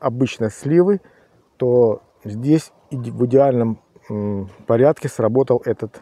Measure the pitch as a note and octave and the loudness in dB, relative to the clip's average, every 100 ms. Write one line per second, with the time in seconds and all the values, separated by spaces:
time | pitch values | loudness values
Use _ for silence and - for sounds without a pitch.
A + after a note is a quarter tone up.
0 | C#3 A#2+ C3+ - A2 - C#3 E3+ F3+ G3+ | -4 -2 -2 -2 -6 -4 -2 0 0 -2
1 | _ _ _ _ _ - B2+ B2 A#2 G#2 | _ _ _ _ _ -6 0 2 2 0
2 | _ _ G#2+ G#2 C3 D#3 - _ - C3 | _ _ -14 -6 0 0 0 _ -14 -10
3 | A#2+ A2+ B2 C3 C#3 B2 A2+ G#2+ _ _ | -8 -4 2 4 4 2 0 -4 _ _
4 | - G#2 G#2 G2+ F#2+ - - A#2 C#3 D#3 | -12 -8 -6 -6 -8 -10 -2 2 4 2
5 | C3+ - A2 B2 C3+ B2 - A2 A2 - | -4 -2 0 2 2 0 -2 -6 -6 -14